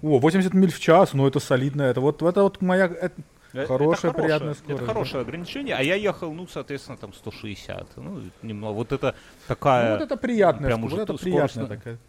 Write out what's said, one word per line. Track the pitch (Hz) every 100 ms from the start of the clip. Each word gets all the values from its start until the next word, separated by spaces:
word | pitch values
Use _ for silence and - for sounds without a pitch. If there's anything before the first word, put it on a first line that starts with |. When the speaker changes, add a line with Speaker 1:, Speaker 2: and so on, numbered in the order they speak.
Speaker 1:
О, | 156 143
восемьдесят | 147 185 185
миль | 185 185
в | -
час, | - 165 190
ну | 139 135
это | 139
солидно, | - 131 135 143
это | 139 127
вот, | 135 151
это | 160 180
вот | 196 196
моя, | 185 185 190
это | 170 180 - 147 _ _
Speaker 2:
Э, | 127
это | 139
Speaker 1:
хорошая, | 131 147 170 170
Speaker 2:
хорошее, |
Speaker 1:
приятная | - 160 151 147
Speaker 2:
это | 147
Speaker 1:
скорость, | - 147
да. | 123
Speaker 2:
хорошее | 220 139 139
ограничение, | 117 156 175 269 277 135
а |
я | 139
ехал, | 190 208 175 170
ну, | 156 180
соответственно, | - 135 139 - 127
там | 104
сто | 95 -
шестьдесят. | - 107 98 - 92 - -
Ну, | 139 190 98 -
немного, | 113 104 110 104
вот | 117
это | 135 135 - - - -
такая | 127 147 127 117
Speaker 1:
Ну, | 107
вот |
это | - 262
приятная | 247 233 185 131 135
Speaker 2:
прям | 117
Speaker 1:
ск-, | 113
Speaker 2:
уже | 170
Speaker 1:
вот |
это | 214
Speaker 2:
ту-, | 160
Speaker 1:
приятная | 180 175 139 117
Speaker 2:
скоростно. | 127 107
Speaker 1:
такая. | - 117